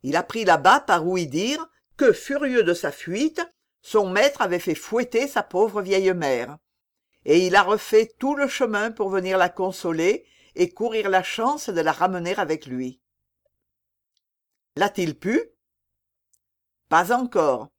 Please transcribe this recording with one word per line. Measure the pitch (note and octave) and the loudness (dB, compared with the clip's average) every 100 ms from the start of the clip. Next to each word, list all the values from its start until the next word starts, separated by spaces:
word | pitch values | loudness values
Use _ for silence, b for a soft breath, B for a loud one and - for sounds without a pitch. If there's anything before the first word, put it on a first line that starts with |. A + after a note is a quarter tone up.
Il | C3+ D#3+ | -2 -4
apprit | - A#3 | -4 -2
là-bas | G3+ D#3 D#3 C4 | 2 4 6 4
par | - F3 E3 | 4 0 2
ouï | F#3 D#3+ | -2 -2
dire | D3 G#3+ D4+ D#4+ _ _ - | -2 -2 -4 -8 _ _ 2
que, | C4 | 2
furieux | - - C#4 C#4+ B3 | 2 -2 -4 0 2
de | F3 | 2
sa | E3+ D3+ | 0 -4
fuite, | - - F#3+ D#4 D#4 E4+ _ _ _ | -8 -8 -4 -2 -4 -10 _ _ _
son | - A3 G3 | -2 -2 0
maître | F#3+ C4+ - | 2 2 2
avait | G3+ F3 | -2 -2
fait | F3+ D#3 | -4 -6
fouetter | - A3+ B3 A#3 F#3 | -4 -4 -2 -2 -2
sa | - | -4
pauvre | - F#3 G#3+ G#3 | -4 0 0 -2
vieille | F#3 F#3+ F#3+ | -2 0 0
mère. | F3+ D3+ B2 A#2 D3+ _ _ _ _ _ _ | 0 -2 -2 -4 -12 _ _ _ _ _ _
Et | - D#3+ F#3 | 2 4 6
il | G3 | 4
a | |
refait | F#3 G#3 - A3 A3 _ | 4 0 4 4 4 _
tout | C4 C#4+ | -4 0
le | C#4 | -2
chemin | - A#3 G#3+ A3 | 0 -2 0 -4
pour | A3 G3 | -4 -2
venir | F#3+ F#3 F#3+ | -2 0 2
la | F3+ | 2
consoler | - F#3 F#3 F3 D#3+ E3+ A3+ b b b - | 0 -6 -4 -6 0 0 0 b b b -2
et | F3 | -2
courir | - A3+ A3 G3 | 0 -4 -2 2
la | F#3+ | 0
chance | F3+ - A#3 D4 - | 0 -2 -2 -2 -4
de | E3+ | -2
la | D#3+ | 0
ramener | D3+ F3+ F#3 E3+ G3+ | 0 -2 -2 -4 -4
avec | E3+ D#3 - | -2 -4 -6
lui. | B2+ B2+ B2+ _ _ _ _ _ _ _ _ _ _ _ _ _ _ _ _ _ - | -8 -8 -12 _ _ _ _ _ _ _ _ _ _ _ _ _ _ _ _ _ -2
L'a-t-il | G3+ - F3 D3 | -2 0 -4 -4
pu ? | F3+ B3+ A#4 _ _ _ _ _ _ _ _ _ _ _ _ _ _ | -2 -2 -2 _ _ _ _ _ _ _ _ _ _ _ _ _ _
Pas | D#3+ F3 A#3+ | 0 2 0
encore. | B3 G#3 D3+ B2+ - | 0 0 2 0 -6